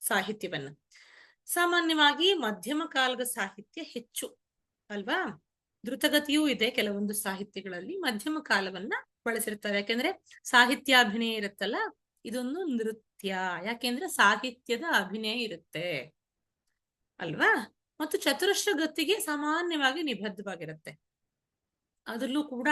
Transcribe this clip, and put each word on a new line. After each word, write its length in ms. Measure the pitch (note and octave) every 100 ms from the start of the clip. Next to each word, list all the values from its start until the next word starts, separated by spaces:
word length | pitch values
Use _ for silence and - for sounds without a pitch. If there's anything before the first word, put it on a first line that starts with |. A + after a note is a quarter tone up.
ಸಾಹಿತ್ಯವನ್ನ. 680 | - G3+ F#3+ G#3 F3+ D#3 C#3 - _ - - - - _ -
ಸಾಮಾನ್ಯವಾಗಿ 840 | F4 F4 F4 E4 D#4 C#4+ C#4 F4+
ಮಧ್ಯಮ 500 | F#4 A3 F#3+ G3 D4+ D#4+
ಕಾಲದ 360 | C#4 B3+ B3
ಸಾಹಿತ್ಯ 600 | B3 A#3 G3 - - E4
ಹೆಚ್ಚು 540 | D4+ A#3 A#3+ - B3 - _ _ _ _ -
ಅಲ್ವಾ? 560 | G#3 G3 F4 D4 D3+ _ _ _ _ G#3+
ದ್ರುತಗತಿಯೂ 600 | C4 D4+ D4 D4 D4+ D4+
ಇದೆ 240 | G#3+ A3
ಕೆಲವೊಂದು 420 | B3 G#3+ G3+ G#3
ಸಾಹಿತ್ಯಗಳಲ್ಲಿ, 840 | G3+ G3+ F#3+ G3+ G3 F#3+ F3 G3 F#4+
ಮಧ್ಯಮ 400 | D4+ G#3 D4+ D#4
ಕಾಲವನ್ನ 540 | D4+ G3+ F#3+ F#3 A3 A#4 - _ A#3
ಬಳಸಿರ್ತಾರೆ. 500 | A3+ G#3+ G#3+ G#3 G3+
ಯಾಕೆಂದ್ರೆ 640 | G3+ A#3 D#4 F#4+ _ -
ಸಾಹಿತ್ಯಾಭಿನಯ 880 | - B3 B3 C4+ - B3+ A3+ A3 A3+
ಇರುತ್ತಲ್ಲ, 420 | A3 G3+ - G3 D#4+ G#4+ - _ _ -
ಇದೊಂದು 380 | B3 B3 E4
ನೃತ್ಯ. 640 | F4 A#3+ A3 G#3+ _ - F#3+ F#3 F#3 E3+ G3
ಯಾಕೆಂದ್ರೆ 420 | A#3+ B3 B3 F4+
ಸಾಹಿತ್ಯದ 760 | - G3+ G#3+ B3+ - - A#3 E4+
ಅಭಿನಯ 420 | A#3+ F#3+ A3 G#3+
ಇರುತ್ತೆ 800 | A#3+ A3+ E3 - D#3 F3+ C#3+ C#3 _ _ _ _ _ _ _ _ _ _ -
ಅಲ್ವಾ? 560 | E3+ D#3+ F#4+ F#4 G#3 _ _ -
ಮತ್ತು 180 | D4+ -
ಚತುರಶ್ರ 540 | D#4+ - F#4 G4 G#4
ಗತಿಗೆ 460 | D4+ D#4 D#4 D4+ G#4+
ಸಾಮಾನ್ಯವಾಗಿ 840 | - D4 D4+ D#4+ F4 D#4 C4 D4+
ನಿಬದ್ಧವಾಗಿರುತ್ತೆ. 1040 | D4+ G3 G#3 F#3+ G3 F3 D#3+ D#3 - D3+ _ _ _ _ _ _ _ _ _ _ -
ಅದರಲ್ಲೂ 360 | A#3 B3+ C#4+
ಕೂಡ 240 | D4 B3 D4